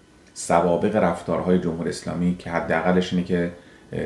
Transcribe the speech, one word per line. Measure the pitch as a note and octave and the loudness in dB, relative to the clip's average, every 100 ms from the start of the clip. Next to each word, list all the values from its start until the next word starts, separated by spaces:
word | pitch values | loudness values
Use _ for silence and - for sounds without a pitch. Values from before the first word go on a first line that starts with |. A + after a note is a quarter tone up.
| _ - - | _ -20 -20
سوابق | - - E2+ F2 E2+ G#2 G#2 | -10 2 4 4 2 2 2
رفتارهای | F2+ - - D#2 E2+ F2+ | 0 0 -2 -2 2 2
جمهوری | E2+ E2 E2 | 2 -4 -4
اسلامی | - F2 E2 F2 F2 | -6 -6 -2 0 -2
که | F2 | -4
حداقلش | E2+ E2 E2 F2+ F2+ F2+ | -4 0 0 2 2 2
اینه | F2+ F2 | -2 0
که | F2 F2 - - - - E2 | 0 -2 -6 -18 -20 -10 -8